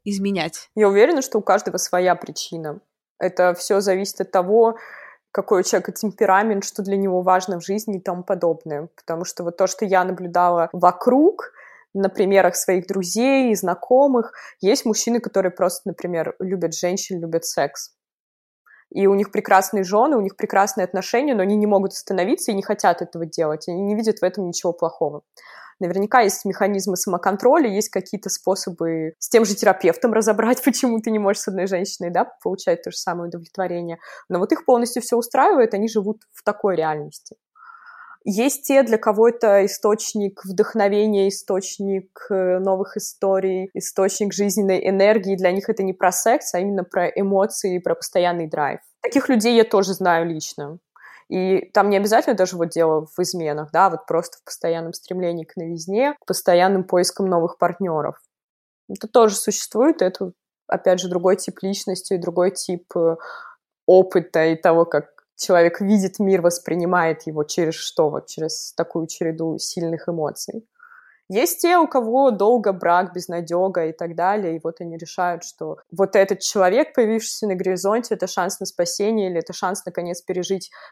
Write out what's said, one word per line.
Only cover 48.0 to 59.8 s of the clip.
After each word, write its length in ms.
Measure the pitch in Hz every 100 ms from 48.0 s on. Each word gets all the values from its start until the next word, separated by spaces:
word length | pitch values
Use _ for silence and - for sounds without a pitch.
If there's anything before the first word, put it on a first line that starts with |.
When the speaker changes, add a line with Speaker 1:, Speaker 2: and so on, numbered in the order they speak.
| - 185 175 175 156
Speaker 2:
драйв. 340 | 156 143 - - _
Таких 300 | 480 277 -
людей 260 | 247 226 226
я 80 |
тоже 300 | 220 196 190
знаю 320 | 185 185 170 170
лично. 520 | 156 - - 143 170 _ _ - - -
И 400 | 185 185 190 -
там 180 | 208 202
не 60 | 196
обязательно 380 | 202 220 302
даже 220 | 202 185 180
вот 140 | 165
дело 360 | 170 165 156 156
в 160 | -
изменах, 480 | 180 180 - - 156
да, 180 | 165 190
вот 160 | 160
просто 340 | - 165 170 -
в 60 |
постоянном 480 | - - 170 165 165
стремлении 520 | - - 180 175 170
к 100 | 160
новизне, 600 | - 165 170 165 208 277 294
к 60 | -
постоянным 560 | 185 - 175 190 190
поискам 440 | 185 180 175 - 190
новых 300 | 175 170 -
партнеров. 640 | 175 170 185 156 147 - _ _ _ _ _ _ -
Это 180 | 196 220
тоже 300 | 247 220 196
существует, 680 | - 208 - 214